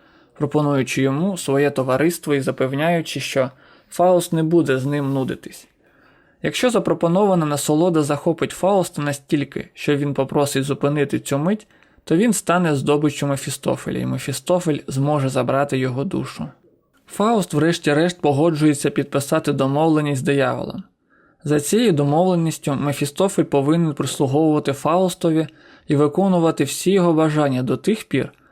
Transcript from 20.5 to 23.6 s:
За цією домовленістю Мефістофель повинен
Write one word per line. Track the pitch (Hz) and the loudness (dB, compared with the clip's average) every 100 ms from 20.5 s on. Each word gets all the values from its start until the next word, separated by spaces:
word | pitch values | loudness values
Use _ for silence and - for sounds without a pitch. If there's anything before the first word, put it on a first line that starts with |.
| 123 - - - _ _ _ _ _ | -2 -6 -10 -14 _ _ _ _ _
За | 143 147 | -2 0
цією | - 214 233 | 2 2 4
домовленістю | 147 143 156 185 175 160 - - | 2 2 2 2 2 0 -2 -4
Мефістофель | 135 143 139 143 - 190 - | -2 -2 -2 -4 0 0 0
повинен | - 143 | 0 2